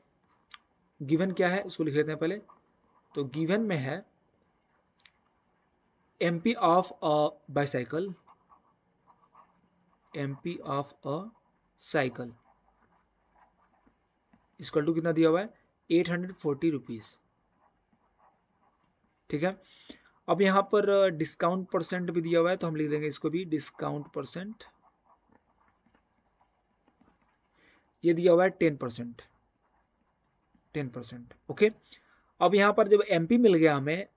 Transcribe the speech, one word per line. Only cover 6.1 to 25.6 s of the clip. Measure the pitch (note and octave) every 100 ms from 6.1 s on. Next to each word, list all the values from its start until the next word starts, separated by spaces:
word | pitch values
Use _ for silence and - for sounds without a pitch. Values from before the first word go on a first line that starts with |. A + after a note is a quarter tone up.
| -
एमपी | E3+ E3+ A3+ A#3+ F3+
of | F3 F3+ - E3
a | D3+ D3 - -
bicycle, | C#3 C#3+ C3 A#2+ D#3 G3 E3+ _ _ _ - _ _ _ _ _ _ _ - _ _ _ _ _ _ _
एमपी | D#3+ C#3 C#3 F3 F3 D#3
of | C#3 C#3 - C#3+
a | D3+ G#3+ - _ _ _ _
cycle | - D#3 C3 C3 A#2+ A#2 _ _ _ _ _ _ _ _ _ _ _ _ _ _ _ _ _ _ _ _ _ -
equal | - D#3 D3+
to | E3
कितना | E3
दिया | D#3+ D#3+
हुआ | E3+
है, | A3 - _ _ -
एट | E3+ E3
हंड्रेड | F3 F#3
फ़ोर्टी | F#3+ D#3 C#3 E3
रुपीज, | C#3+ - A2+ - - _ _ _ _ _ _ _ _ _ _ _ _ _ _ _ _ _ _ _ _ -
ठीक | D3
है। | F3+ G3 _ _ - - _ _ -
अब | F3
यहाँ | G3 G3 G3
पर, | G#3 G3
अ, | G3 F#3+
डिस्काउंट | D#3 D#3+ - F3 F#3+ F3+
परसेंट | F#3 E3 F3+ F3
भी | E3+
दिया | E3 E3+
हुआ | E3+
है, | F#3
तो | E3+
हम | D#3
लिख | D3+
देंगे | D3+ D3+
इसको | C#3 D#3
भी | E3 F3+
डिस्काउंट | D3+ - - D3 D3 C#3
परसेंट, | D3+ C3+ F3 G3+ A3 - _ _ _ _ _ _ _ _ _